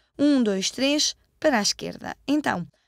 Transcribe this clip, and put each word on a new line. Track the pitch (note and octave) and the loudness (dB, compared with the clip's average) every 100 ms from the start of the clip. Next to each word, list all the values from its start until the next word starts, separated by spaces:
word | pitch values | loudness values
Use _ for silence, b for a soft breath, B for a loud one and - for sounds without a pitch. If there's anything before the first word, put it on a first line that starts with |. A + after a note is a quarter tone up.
| _ - | _ 0
um, | D4 C#4 | 2 4
dois, | G#3+ F#3+ F#3+ | 2 0 -4
três | - C4+ D4 - - _ _ | -2 0 2 0 -4 _ _
para | D#4 A#3 | 2 2
a | |
esquerda. | G3+ - E2+ - E2+ - - | 0 -4 -8 -10 -12 -10 -2
Então, | D4 - F3+ E3 _ | 0 0 -4 -6 _